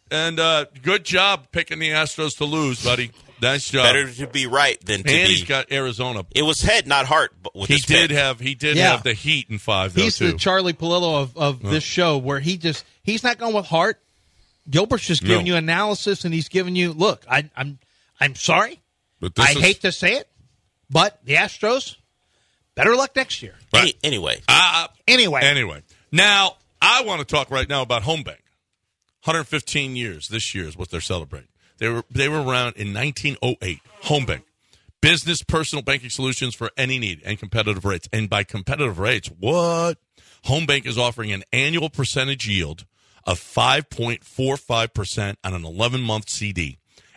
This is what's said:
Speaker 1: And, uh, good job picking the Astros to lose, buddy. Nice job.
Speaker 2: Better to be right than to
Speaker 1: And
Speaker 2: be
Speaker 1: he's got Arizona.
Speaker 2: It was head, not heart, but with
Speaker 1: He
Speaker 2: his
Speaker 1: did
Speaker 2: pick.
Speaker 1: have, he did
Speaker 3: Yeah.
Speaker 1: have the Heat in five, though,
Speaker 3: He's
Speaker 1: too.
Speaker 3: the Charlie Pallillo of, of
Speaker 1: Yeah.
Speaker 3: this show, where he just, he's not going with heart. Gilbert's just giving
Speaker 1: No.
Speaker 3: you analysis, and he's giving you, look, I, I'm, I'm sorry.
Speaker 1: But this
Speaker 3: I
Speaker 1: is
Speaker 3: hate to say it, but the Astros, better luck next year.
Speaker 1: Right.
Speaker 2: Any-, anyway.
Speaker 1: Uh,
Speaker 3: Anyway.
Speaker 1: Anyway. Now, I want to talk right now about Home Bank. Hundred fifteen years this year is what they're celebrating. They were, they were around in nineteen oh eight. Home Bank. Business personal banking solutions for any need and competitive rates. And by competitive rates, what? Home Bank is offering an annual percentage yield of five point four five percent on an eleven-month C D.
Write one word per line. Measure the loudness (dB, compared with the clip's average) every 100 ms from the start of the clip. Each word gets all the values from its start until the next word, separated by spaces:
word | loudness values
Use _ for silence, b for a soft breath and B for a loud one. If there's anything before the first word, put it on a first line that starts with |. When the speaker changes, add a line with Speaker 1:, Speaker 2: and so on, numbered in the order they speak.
| _
Speaker 1:
And, | -4 -2 0
uh, | 2 2 -2 -6
good | -2 -2
job | 0 2 2 2 -4
picking | -6 -6 -4
the | -2
Astros | 0 0 -2 -6 -4
to |
lose, | -4 -2 -2 -2
buddy. | 0 0 -2 -10 -20 -4
Nice | 0 0 0
job. | 2
Speaker 2:
Better | 4 4 2
to | -4 -6
be | -4 0
right | 2 2 2
than | -2 -2
to | 2
Speaker 1:
And | 2 4
Speaker 2:
be |
Speaker 1:
he's | 2
got | 0 -2 -2
Arizona. | -2 -2 -4 -6 -6 -4
Speaker 2:
It | 0
was | 0 2
head, | 2 2 2
not | 2 4
heart, | 2 2 -2
but | -14
with | -8 0
Speaker 1:
He |
Speaker 2:
his | 0
Speaker 1:
did | 4 4 4
Speaker 2:
pick. | 2
Speaker 1:
have, | 0 -2
he | -6
did | -4 0 2
Speaker 3:
Yeah. | 4
Speaker 1:
have | 2
the | 0
Heat | -2 -2 -2 -4
in | -6
five, | -2 0 0
though, | 0
Speaker 3:
He's | 0 2
Speaker 1:
too. | 0
Speaker 3:
the | 0
Charlie | 0 0 0
Pallillo | -2 -2 0 0 0
of, | -2 -2
of | -2 -2
Speaker 1:
Yeah. | -2
Speaker 3:
this | -2
show, | -2 0 2 2
where | 0 -2
he | -2 -2
just, | -2 -4 b b
he's | -4 -2
not | -2 -2
going | -2
with | -2 0
heart. | 2 2 -2 _ _ _ _ _ _ -2
Gilbert's | 2 2 0 0
just | 0
giving | 2 2 2
Speaker 1:
No. |
Speaker 3:
you | 0
analysis, | 0 0 0 0 -2 -2
and | -2
he's | -2 -2
giving | -2 0 0
you, | 0
look, | 2 2 0 0
I, | -2 0 -6
I'm, | -10 -10 _ _ _ -2
I'm | -2
sorry. | 0 2 2 2 -4 _ _ _ _
Speaker 1:
But | -4
this | 4 4
Speaker 3:
I |
Speaker 1:
is | 6
Speaker 3:
hate | 4 2
to | 0
say | 0 0
it, | 0 -4 _ _ _ _ _ -2
but | 2 2 0
the | 0
Astros, | 2 2 0 0 0 -4 -12 _ _ _ _ _ _ _
better | 0 4
luck | 4 2 -2
next | -4 -6
year. | -12 -18 _
Speaker 1:
Right. | 2 2 2
Speaker 2:
Any-, | -2
anyway. | -2 -2 -2 4
Speaker 1:
Uh, | 6 6 2 -2 _ 2
Speaker 3:
Anyway. | 4 4 4
Speaker 1:
Anyway. | 2 2 0 -6 -16 b b
Now, | 2 4 4 2 -2 _ _
I | 2 4
want | 2 -4
to | -2
talk | -2 0
right | -2 -2
now | -2
about | 0 -2
Home | 0 -4
Bank. | -6 -14 _ _ _ _ _ _ _ _
Hundred | -2 -2
fifteen | -2 -6 -4 -4 -4 -4
years | -8 -8 -8
this | -6 -6
year | -6 -8
is | -10
what | -10
they're | -8
celebrating. | -6 -6 -6 -14 -18 _ _ _
They | -4
were, | -4 -4
they | -2 0
were | 0
around | 0 0 -2 -4
in | -6
nineteen | -4 -4 -4 -6 -2
oh | -2 -2
eight. | -4 -8 _ -10
Home | -2 0 0
Bank. | -6 -8 _ b b b _
Business | 2 4 0 -4
personal | -2 -2 -2 -4
banking | -2 -4 -4
solutions | -6 -4 -4 -6
for | -6 -8 -4
any | -2 -2
need | -4 -6
and | -8 -8
competitive | -4 -2 -2 -2 -2
rates. | -4 -4
And | -4 -2
by | -2
competitive | -4 -6 -6 -4 -4 -2
rates, | -2 -2 -4
what? | -6 0 2 2 0 -2 -4 _ b b b
Home | -2 0 2
Bank | 0
is | 0 -2
offering | -2 -2 -6
an | -6 -4
annual | -2 0 0 -2
percentage | -2 -4 -2 -4 -4 -2
yield | -2 -2 -8 -18 b b b -4
of | -4
five | -4 0 2 2 -2
point | -6 -6 -6
four | -10 -4 -2 -2
five | -4 -2 -2
percent | -4 -6 -4 -4 -4
on | -6
an | -6
eleven-month | -8 -2 0 0 -2 -4 -4
C | -6 -4
D. | -4 -4 -8 b b b